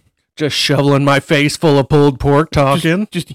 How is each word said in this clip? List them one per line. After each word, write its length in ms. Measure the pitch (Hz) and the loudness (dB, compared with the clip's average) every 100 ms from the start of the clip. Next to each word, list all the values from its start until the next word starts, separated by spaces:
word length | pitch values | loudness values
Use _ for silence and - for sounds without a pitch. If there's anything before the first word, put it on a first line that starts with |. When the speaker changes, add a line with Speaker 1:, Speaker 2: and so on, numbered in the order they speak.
| _ _ _ - | _ _ _ -8
Speaker 1:
Just 200 | 151 - | -6 -4
shoveling 480 | - 139 143 139 139 | -2 0 2 2 2
my 140 | 139 | 0
face 380 | - 151 147 - | 0 0 0 0
full 220 | 165 143 | 0 2
of 100 | 127 | 2
pulled 300 | 151 143 127 | 2 2 2
pork, 320 | 139 143 160 | 0 0 0
Speaker 2:
Just, 320 | 156 139 139 | 0 0 0
Speaker 1:
talking. 240 | 160 180 214 | 0 -2 -4
Speaker 2:
just 220 | 180 - | -8 -10